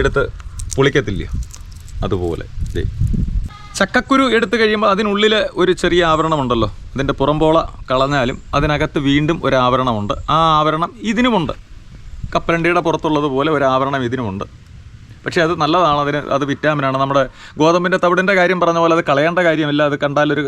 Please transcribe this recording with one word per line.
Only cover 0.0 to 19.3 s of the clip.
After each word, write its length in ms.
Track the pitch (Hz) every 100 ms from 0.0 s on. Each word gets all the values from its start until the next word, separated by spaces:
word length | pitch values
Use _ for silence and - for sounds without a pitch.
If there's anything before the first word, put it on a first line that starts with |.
എടുത്ത് 240 | 135 139 - - - - - -
പൊളിക്കത്തില്ലേ, 520 | 139 143 107 92 78 - - - - - - - 98
അതുപോലെ. 400 | 98 87 78 - - -
ദേ, 100 | 85 - - - - - - - - - -
ചക്കക്കുരു 460 | 196 254 - 269 262 226
എടുത്തു 200 | 226 233
കഴിയുമ്പോൾ 300 | 214 214 214
അതിനുള്ളിൽ 400 | 196 214 202 214 214 196 -
ഒരു 120 | 185 170
ചെറിയ 200 | 180 175 170
ആവരണമുണ്ടല്ലോ, 580 | 156 160 156 123 117 107 - -
അതിൻ്റെ 200 | 127 139 135
പുറംപോള 360 | 139 151 156 156 - - -
കളഞ്ഞാലും 480 | 131 139 143 120 - - 143
അതിനകത്ത് 400 | 151 147 151 156 139
വീണ്ടും 320 | 143 151 165 135
ഒരു 100 | 131
ആവരണമുണ്ട്. 520 | 123 127 131 110 104 135 -
ആ 20 | 156 165 156
ആവരണം 320 | 156 156 165 - 214
ഇതിനുമുണ്ട്, 420 | 220 247 208 143 - - - - - - - -
കപ്പലണ്ടിയുടെ 480 | 170 - 170 165 175 165
പുറത്തുള്ളതുപോലെ 640 | 156 165 151 147 131 151 143
ഒരു 100 | 135
ആവരണം 320 | 131 135 139 120
ഇതിനുമുണ്ട്. 360 | 127 110 95 - - - - - - - -
പക്ഷേ 160 | - -
അത് 80 | 160 170
നല്ലതാണ്, 360 | 151 175 160 147
അതിന്, 160 | 143 147 - 135
അത് 80 | 139
വിറ്റാമിനാണ്. 460 | 135 147 147 135 131
നമ്മുടെ 200 | 135 139 123 - - -
ഗോതമ്പിൻ്റെ 380 | 160 175 180 180
തവിടിൻ്റെ 300 | 175 180 185 190
കാര്യം 200 | 180 180
പറഞ്ഞ 160 | 170 170
പോലെ 100 | 165 165
അത് 80 | 156
കളയേണ്ട 300 | 139 160